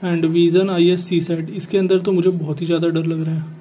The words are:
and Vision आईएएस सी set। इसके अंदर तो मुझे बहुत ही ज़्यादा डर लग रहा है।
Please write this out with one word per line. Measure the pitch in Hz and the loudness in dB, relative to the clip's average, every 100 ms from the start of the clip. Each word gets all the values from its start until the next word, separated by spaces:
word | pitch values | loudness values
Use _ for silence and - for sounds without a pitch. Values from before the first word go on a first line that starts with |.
and | 185 170 165 | -2 0 2
Vision | 170 170 170 190 | 4 4 4 2
आईएएस | 180 170 180 180 | 2 2 2 0
सी | 175 | -2
set। | 165 170 165 | 0 -4 -4
इसके | 202 - 196 | -8 -4 -2
अंदर | 185 185 | 2 2
तो | 180 | 2
मुझे | 185 175 | 2 2
बहुत | 180 151 151 | 0 -4 -6
ही | 170 | -2
ज़्यादा | 170 170 | 0 0
डर | 165 160 | 0 -2
लग | 160 | -2
रहा | 160 | -4
है। | 160 - - | -4 -6 -14